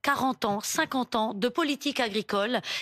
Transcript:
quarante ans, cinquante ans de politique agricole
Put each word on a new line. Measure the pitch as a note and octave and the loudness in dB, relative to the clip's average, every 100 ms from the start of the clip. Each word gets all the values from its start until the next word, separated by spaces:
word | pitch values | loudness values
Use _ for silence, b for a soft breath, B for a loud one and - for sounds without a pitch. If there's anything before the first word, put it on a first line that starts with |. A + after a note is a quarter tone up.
quarante | - C#4 C4 - | 0 2 2 2
ans, | A3 G3+ | 0 0
cinquante | - - D#4 C4 A#3+ | -2 -2 0 0 0
ans | A#3 A3 | 0 0
de | G#3 A#3+ | 0 0
politique | A#3+ D#4 C#4 C#4+ C4 | 2 0 0 -2 0
agricole | A#3 G#3 - G3+ G#3 A#3+ B B | 0 -2 -2 0 2 0 B B